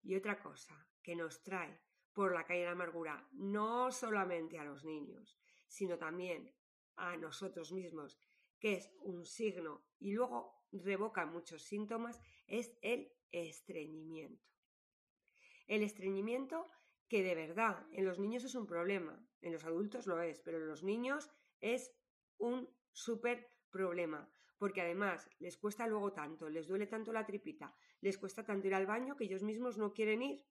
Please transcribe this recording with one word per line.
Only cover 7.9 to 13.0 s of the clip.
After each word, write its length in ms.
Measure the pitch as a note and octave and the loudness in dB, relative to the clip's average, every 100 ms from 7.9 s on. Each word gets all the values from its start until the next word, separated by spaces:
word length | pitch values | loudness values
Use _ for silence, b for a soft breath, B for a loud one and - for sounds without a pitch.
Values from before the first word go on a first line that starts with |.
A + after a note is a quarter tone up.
| D#3+ C#3+ - b b b _ | -6 -8 -12 b b b _
que 140 | G#3+ | 0
es 180 | F#3+ - - | 0 -2 -10
un 260 | G#3 F3 E3 | -6 -6 -8
signo 600 | - A3 F3+ D#3+ C#3+ _ _ | -2 0 0 -6 -8 _ _
y 140 | G3+ | -2
luego 520 | G#3 B3 A#3+ A3+ - _ | 2 2 0 -4 -16 _
revoca 540 | G3 F3+ F#3+ G#3+ G3+ D#3 | -6 0 2 2 0 0
muchos 380 | E3 E3+ D#3+ | -2 -8 -12
síntomas, 560 | - G#3 G#3+ A3+ A#3 A#3 B B B | -6 -4 -2 -2 -4 -6 B B B
es 300 | G#3+ A#3 - | -2 -2 -6
el 300 | - B3+ | 0 0